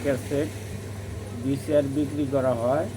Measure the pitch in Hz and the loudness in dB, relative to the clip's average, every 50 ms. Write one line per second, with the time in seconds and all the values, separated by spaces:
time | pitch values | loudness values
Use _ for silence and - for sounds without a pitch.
0 | 127 143 139 123 - - 147 139 156 156 - - - - - - - - - - | 2 2 0 0 0 -2 0 0 0 0 -4 -8 -10 -8 -8 -8 -8 -8 -10 -8
1 | - - - - - - - - - 131 139 139 - - 151 147 143 139 135 147 | -8 -8 -8 -8 -8 -8 -8 -4 -2 -2 -2 -2 0 4 4 4 4 4 2 0
2 | 151 135 - 143 151 131 135 139 127 131 123 117 113 120 131 151 175 214 - | 0 0 0 -2 0 2 2 2 4 4 2 2 2 2 2 2 0 -2 -4